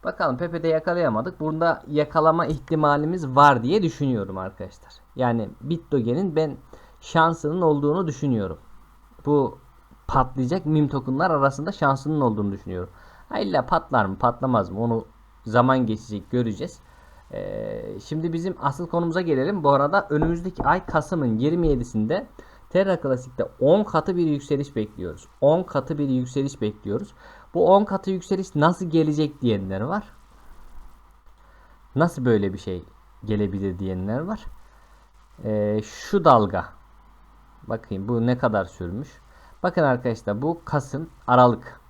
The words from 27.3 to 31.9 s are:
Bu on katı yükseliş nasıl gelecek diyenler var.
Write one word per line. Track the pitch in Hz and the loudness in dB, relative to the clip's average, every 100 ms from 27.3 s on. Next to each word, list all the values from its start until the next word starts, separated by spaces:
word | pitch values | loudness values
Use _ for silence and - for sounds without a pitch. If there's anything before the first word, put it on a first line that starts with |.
| - - | -20 -8
Bu | 170 180 | 0 6
on | 196 208 | 6 4
katı | 196 190 | -4 -4
yükseliş | 190 - 190 190 151 | -6 -4 -4 -2 2
nasıl | 156 180 180 | 2 2 0
gelecek | 160 156 151 151 147 | 2 2 0 -2 0
diyenler | 123 104 95 95 | 0 0 -2 -6
var. | 120 202 - - - - - - - - - - - - - - - - - - - | -4 -6 -8 -20 -20 -20 -20 -20 -18 -18 -18 -20 -20 -20 -20 -20 -20 -20 -20 -20 -8